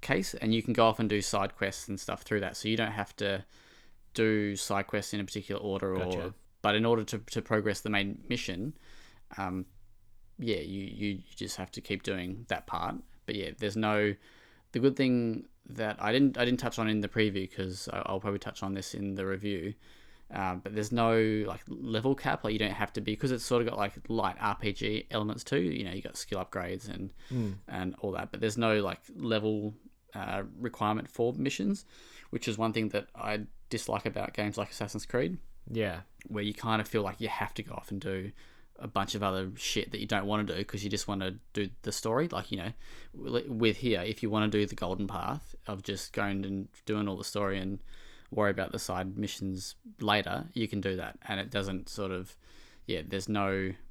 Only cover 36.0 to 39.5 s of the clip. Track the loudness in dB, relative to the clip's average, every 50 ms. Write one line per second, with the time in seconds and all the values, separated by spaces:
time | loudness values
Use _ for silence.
36 | -10 -14 -18 -20 -12 -6 -4 -2 -2 -2 -2 -2 0 2 2 2 2 2 2 2
37 | 2 2 -2 -2 -4 -4 -2 -2 -4 -4 -4 -6 -8 -6 -8 -10 -8 -6 -8 -6
38 | -4 -2 -4 -2 -4 -6 -8 -12 -18 -20 -20 -20 -20 -20 -16 -12 -12 -4 0 0
39 | 0 0 0 0 2 2 2 2 0 -2